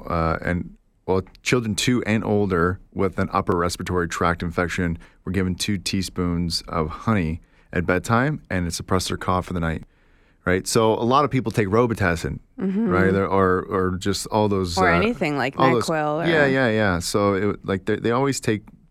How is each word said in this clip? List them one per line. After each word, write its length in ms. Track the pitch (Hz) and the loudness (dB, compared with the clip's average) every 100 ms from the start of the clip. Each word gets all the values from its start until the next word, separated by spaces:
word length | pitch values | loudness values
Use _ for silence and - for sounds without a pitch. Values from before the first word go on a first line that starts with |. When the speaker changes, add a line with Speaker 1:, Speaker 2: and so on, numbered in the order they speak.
| - | -4
Speaker 1:
uh, 320 | 85 82 - | -2 0 -2
and, 340 | - 87 - - _ _ - | -2 -4 -4 -14 _ _ -2
well, 160 | 95 - - | -2 -2 -8
children 320 | - 127 113 95 | -2 0 0 -2
two 260 | - 123 | 0 0
and 200 | 104 110 | 0 0
older 560 | 95 104 101 87 87 95 - | 0 0 2 2 0 -2 -8
with 260 | 92 95 95 | -4 -2 -2
an 100 | 92 | -2
upper 240 | 95 95 90 | -2 0 0
respiratory 520 | 85 - 92 90 85 | 0 -2 -4 -2 -2
tract 340 | - 87 85 | 0 0 0
infection 560 | 87 87 87 - 87 82 - _ | -2 -2 -2 -2 -2 -4 -10 _
were 80 | - | -6
given 220 | 95 92 | -2 -2
two 240 | 87 - 98 | -2 -4 -4
teaspoons 840 | - 98 87 - 87 87 85 80 - | -2 -4 -4 -4 -2 -2 -2 -4 -4
of 200 | 85 80 | -4 -4
honey 520 | - - 104 80 85 - _ _ | -4 0 0 0 -4 -10 _ _
at 140 | 90 85 | -2 0
bedtime, 560 | 90 - 117 143 147 - | 0 2 0 0 -4 -4
and 160 | 92 85 | -4 -2
it 60 | |
suppressed 360 | - - 92 - | -6 -2 -2 0
their 80 | 92 | -4
cough 300 | - 90 - | 0 -2 -2
for 60 | |
the 80 | 92 | -4
night. 240 | 82 80 - _ _ _ _ _ 92 | -2 -4 -10 _ _ _ _ _ 0
Right, 200 | 92 - | 0 2
so 260 | 117 110 | 2 4
a 80 | 107 | 2
lot 200 | 117 135 | 2 2
of 60 | 143 | 2
people 200 | 131 107 | 0 0
take 180 | 113 98 | -2 2
Robitussin, 680 | 110 120 104 92 85 71 - - - | 2 2 2 0 0 -4 -8 -12 -6
Speaker 2:
Mm-hmm. 260 | 190 190 214 | -4 -2 0
Speaker 1:
right, 260 | 90 95 | 2 2
or, 480 | 98 90 98 95 92 | 2 2 2 2 2
or 340 | - 98 92 92 | -2 -2 -2 -2
just 280 | 101 92 - | -2 -4 -2
all 200 | 107 104 | 0 2
those, 280 | 98 90 87 | 0 0 2
Speaker 2:
Or 140 | 180 | 2
Speaker 1:
uh, 40 | 170 | 4
Speaker 2:
anything 420 | 226 240 160 143 | 0 0 -2 -2
like 160 | 135 - | -2 2
Speaker 1:
all 120 | 131 | 2
those 140 | 123 170 | 4 0
Speaker 2:
NyQuil 380 | 156 151 151 170 | 0 0 0 2
or 20 | |
Speaker 1:
Yeah, 160 | 160 | 2
yeah, 240 | 139 135 123 | 4 4 2
yeah. 300 | 110 104 87 | 4 2 0
So 340 | - 104 101 | 0 2 2
it, 300 | 95 104 - | 2 0 -2
like, 220 | 104 95 - | -4 -2 -2
they, 100 | 107 | -2
they 140 | 107 | 0
always 300 | 120 139 123 | 0 0 -2
take 220 | - 107 - - _ | -2 -4 -6 -20 _